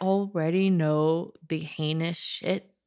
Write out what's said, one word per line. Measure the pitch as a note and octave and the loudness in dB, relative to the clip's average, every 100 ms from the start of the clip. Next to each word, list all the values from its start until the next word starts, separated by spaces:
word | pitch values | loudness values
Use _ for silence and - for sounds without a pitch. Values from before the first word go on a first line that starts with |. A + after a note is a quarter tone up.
already | F#3+ G3 G3+ F#3+ D#3+ F#3 G3 | 2 0 0 -2 0 2 4
know | F3+ D#3 D3+ D#3 E3 - - D#3+ | 4 4 4 2 0 -4 -12 -8
the | D#3 | -6
heinous | D#3 - D3+ D#3+ E3 E3 | -6 -6 -2 -2 -2 -4
shit | - - - G3 - _ | -6 -6 -4 -4 -6 _